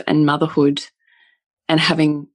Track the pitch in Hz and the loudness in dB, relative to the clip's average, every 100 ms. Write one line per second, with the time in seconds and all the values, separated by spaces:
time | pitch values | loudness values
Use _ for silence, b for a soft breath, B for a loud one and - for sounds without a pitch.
0 | - 151 147 151 160 - 143 143 - _ | -2 0 2 0 0 2 0 0 -8 _
1 | _ _ _ _ _ _ - 160 156 160 | _ _ _ _ _ _ -4 0 0 0
2 | 151 147 143 | 0 -2 -8